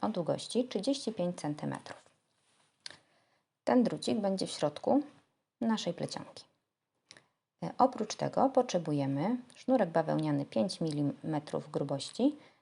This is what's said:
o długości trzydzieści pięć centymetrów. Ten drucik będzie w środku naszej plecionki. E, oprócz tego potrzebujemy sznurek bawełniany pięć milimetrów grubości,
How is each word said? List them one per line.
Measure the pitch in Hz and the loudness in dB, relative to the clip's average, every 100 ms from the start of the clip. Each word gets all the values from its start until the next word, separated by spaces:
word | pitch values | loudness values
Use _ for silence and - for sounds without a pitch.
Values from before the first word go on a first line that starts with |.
o | 208 | -2
długości | 196 151 139 - 226 254 | 0 -2 -2 -2 -2 0
trzydzieści | 196 269 277 226 | -2 -2 -2 -4
pięć | 214 175 180 | -2 -2 -2
centymetrów. | 147 147 143 131 - - - _ _ _ _ _ _ _ - - _ _ _ _ _ _ | -6 -4 -4 -6 -10 -16 -20 _ _ _ _ _ _ _ -20 -20 _ _ _ _ _ _
Ten | - 247 | 4 4
drucik | 226 151 - 240 | 4 0 -2 0
będzie | 196 190 170 | 0 0 -4
w | |
środku | - 151 - - 277 285 - _ _ _ _ | -2 -2 0 2 2 2 -10 _ _ _ _
naszej | 226 214 175 | 0 0 -2
plecionki. | 175 175 - - - - _ _ _ _ _ _ - _ _ _ _ | -4 -6 -6 -12 -18 -20 _ _ _ _ _ _ -20 _ _ _ _
E, | 170 - | -8 4
oprócz | 262 - 208 - | 2 4 -6 -4
tego | 143 - 131 | -2 2 4
potrzebujemy | 170 165 180 160 147 135 139 190 247 - - | 4 2 0 0 0 0 0 0 -2 -6 -8
sznurek | - 254 175 | 0 2 4
bawełniany | 165 156 156 156 143 - | 2 2 0 2 0 0
pięć | 226 196 - | 0 0 0
milimetrów | 160 147 143 - 160 151 151 156 - | -2 2 0 -2 -4 -4 -2 -6 -4
grubości, | 160 143 139 - - 269 - - _ | -4 -2 -4 -4 0 0 0 -12 _